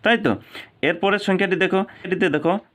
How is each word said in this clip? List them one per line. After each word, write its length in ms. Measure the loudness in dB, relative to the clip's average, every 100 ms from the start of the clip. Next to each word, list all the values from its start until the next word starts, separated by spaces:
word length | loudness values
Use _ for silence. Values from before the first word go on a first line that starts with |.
তাই 140 | 2 2
তো? 60 | 0 -2 -8 -20 -20 _ -2
এরপরের 320 | 0 0 0 0
সংখ্যাটি 280 | 0 0 0
দেখো, 160 | 0 0 -2 -10
এটিতে 220 | -6 -2 0
দেখো 180 | 2 0 -2 -6